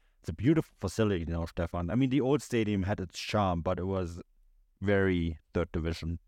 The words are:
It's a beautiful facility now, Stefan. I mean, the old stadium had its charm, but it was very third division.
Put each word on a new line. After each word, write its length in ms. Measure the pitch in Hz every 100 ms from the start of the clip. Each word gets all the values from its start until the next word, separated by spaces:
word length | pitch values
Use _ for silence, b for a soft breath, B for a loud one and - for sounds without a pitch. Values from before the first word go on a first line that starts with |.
| _ _
It's 80 | -
a 40 |
beautiful 400 | 80 113 160 - _
facility 460 | 95 - 107 92 80
now, 200 | 82 82
Stefan. 440 | - 85 87 87
I 60 | 107
mean, 140 | 135
the 120 | 135
old 200 | 123 143
stadium 420 | - 120 107 101
had 160 | 92 104
its 200 | 90 -
charm, 420 | - 107 98 87
but 180 | 82 92
it 60 | 92
was 360 | 95 87 85 - _ _ _ _ _
very 580 | 95 101 95 87 85 78 _
third 180 | 90 82
division. 480 | 87 80 82 82 85